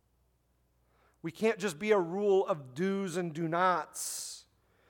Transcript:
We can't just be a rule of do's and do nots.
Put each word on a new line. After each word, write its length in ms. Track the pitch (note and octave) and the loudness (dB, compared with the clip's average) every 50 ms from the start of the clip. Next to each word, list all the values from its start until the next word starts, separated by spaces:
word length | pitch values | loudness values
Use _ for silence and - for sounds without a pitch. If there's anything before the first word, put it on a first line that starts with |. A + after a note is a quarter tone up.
| _ _ _ _ _ _ _ _ _ _ _ _ _ _ _ _ _ _ _ _ _ _ _ _ | _ _ _ _ _ _ _ _ _ _ _ _ _ _ _ _ _ _ _ _ _ _ _ _
We 80 | - E3 | -12 -10
can't 300 | D#3+ - G#3 A3 A3 F#3 | -6 0 0 0 0 0
just 180 | F#3 G#3 D#3 D3 | -2 -6 -4 -2
be 140 | G#3 G#3+ | 2 4
a 80 | G#3+ G3+ | 4 4
rule 480 | F3 E3 F3 G3+ G#3 G#3 G3 F#3+ F#3+ - | 4 0 -2 0 4 4 6 4 4 2
of 260 | F#3+ D3+ C#3 B2+ B2 | -2 -4 -4 -12 -6
do's 420 | C#3 F#3 G3 G3 G3 G3 F#3+ D#3 | -2 -2 0 0 0 -2 -2 -2
and 160 | F#3 F3+ E3+ | -4 -4 -4
do 160 | D3 D#3 E3+ D#3+ | -4 -4 -2 0
nots. 1000 | E3 E3+ F#3 F#3 F3+ D#3+ D3+ - - - - - - - - - - - - _ _ _ _ _ _ _ _ _ | 2 2 4 4 4 2 -2 -6 -8 -10 -8 -8 -8 -8 -10 -12 -14 -16 -18 _ _ _ _ _ _ _ _ _